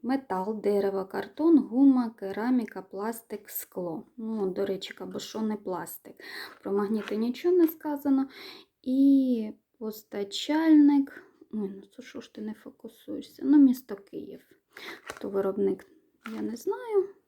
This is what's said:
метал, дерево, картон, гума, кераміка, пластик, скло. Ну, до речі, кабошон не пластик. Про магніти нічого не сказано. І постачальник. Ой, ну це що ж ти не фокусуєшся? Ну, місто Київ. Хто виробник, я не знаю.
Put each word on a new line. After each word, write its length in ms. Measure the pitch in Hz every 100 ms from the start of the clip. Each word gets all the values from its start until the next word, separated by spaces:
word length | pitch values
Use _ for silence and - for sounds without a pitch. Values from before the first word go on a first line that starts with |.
метал, 580 | 233 269 - 185 190 220
дерево, 440 | 202 202 196 190 190
картон, 520 | 196 - - 311 311
гума, 520 | 196 233 277 254 233 226
кераміка, 640 | 196 196 233 254 214 196
пластик, 680 | 185 196 214 233 - 208 202
скло. 540 | - - - 180 160 - -
Ну, 320 | 220 220 190
до 160 | 180 196
речі, 280 | 190 -
кабошон 540 | - 185 196 - 220 220
не 80 | 214
пластик. 600 | 190 180 165 - - - - - - -
Про 120 | -
магніти 420 | 196 202 220 - 214
нічого 400 | 233 247 349 359
не 120 | 320
сказано. 600 | - 302 294 285 269 269 - - - _ _
І 720 | - 262 277 277 262 240 214 - _ _
постачальник. 1500 | 220 214 - 208 202 - - 302 320 302 285 285 277 - - _ -
Ой, 180 | 214 196 196
ну 80 | - -
це 60 |
що 200 | 247 -
ж 120 | -
ти 80 | -
не 120 | 214
фокусуєшся? 880 | 214 - _ 226 _ - - - - 262
Ну, 120 | 294
місто 380 | 269 247 - 202
Київ. 460 | - 160 - - _ _ _ - - -
Хто 260 | - - 202
виробник, 560 | 196 196 196 196 190 - _ _ _ -
я 100 | 220
не 140 | 214 240
знаю. 540 | - 453 494 415 381 -